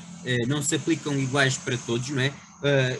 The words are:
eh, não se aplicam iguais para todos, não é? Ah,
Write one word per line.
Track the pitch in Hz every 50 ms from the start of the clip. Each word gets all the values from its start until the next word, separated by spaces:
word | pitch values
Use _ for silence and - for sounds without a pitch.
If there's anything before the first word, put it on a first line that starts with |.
| - - - - -
eh, | 127 127 123 117
não | 120 143 151 139
se | - 165
aplicam | 151 135 170 165 151 - 151 143 139
iguais | 135 131 127 143 139 131 131 -
para | - - 123 120
todos, | - - 117 120 123 131
não | 147 131 127
é? | 139 143 - - - - - -
Ah, | 143 143 135 131 127 127 -